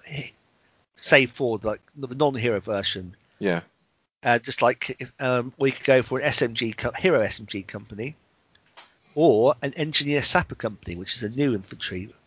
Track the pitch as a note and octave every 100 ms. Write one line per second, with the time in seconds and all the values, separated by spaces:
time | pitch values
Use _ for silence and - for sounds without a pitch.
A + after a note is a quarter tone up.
0 | - C#3+ - - _ _ _ _ _ -
1 | - C#3+ A#2+ - B2 G#2+ A2 G#2 _ D3
2 | C3 C3 D3 B2+ A#2 G2+ A2 G2+ G#2 F#2+
3 | F#2 - _ - G2+ E2+ - _ _ _
4 | _ _ B2+ A#2+ B2+ - A#2+ A#2+ - -
5 | C3 - C3 B2 B2+ - C#3 - - C3
6 | - B2 C#3+ - A#2+ A2+ A2+ - A#2+ -
7 | F#3 C3+ G2 - G#2 G2+ F#2+ G2+ G#2+ G#2
8 | C3+ D#3 _ _ _ _ _ - - _
9 | _ D3 D#3+ A2 C3 - C#3+ E3 D#3 -
10 | C#3+ C#3+ - F3+ - - A2 G2 F#2+ F2
11 | G2 A#2+ A2 B2+ D3 G#2 F#2+ - - F#2
12 | G#2+ -